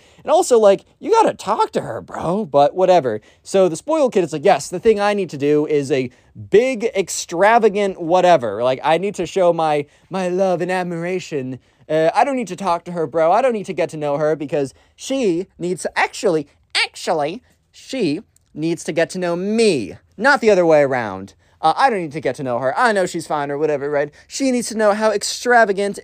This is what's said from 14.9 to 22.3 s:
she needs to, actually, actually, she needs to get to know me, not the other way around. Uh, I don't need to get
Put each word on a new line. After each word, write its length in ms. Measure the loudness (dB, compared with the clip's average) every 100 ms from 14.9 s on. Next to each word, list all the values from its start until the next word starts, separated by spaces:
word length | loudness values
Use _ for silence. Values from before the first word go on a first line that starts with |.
she 520 | _ -6 -2 0 -2 -6 -8
needs 240 | -6 -6
to, 160 | -6 -4
actually, 480 | -4 -2 -2 -2 -4 _ _ -4
actually, 680 | -4 -4 -4 -2 -4 -6 -16 _ _
she 500 | -20 -10 -4 -2 -4 -8 _ _
needs 320 | -8 -4 -4
to 80 | -4
get 160 | -2 -2
to 80 | -2
know 160 | -4
me, 640 | -4 -2 0 2 0 -4 -12 _
not 280 | -2 2 2
the 80 | 4
other 160 | 4 6
way 160 | 4
around. 500 | 4 0 -4 -8 -12 _ _ _
Uh, 100 | 0
I 140 | 4 2
don't 140 | 2
need 100 | -4
to 80 | -6
get 140 | -6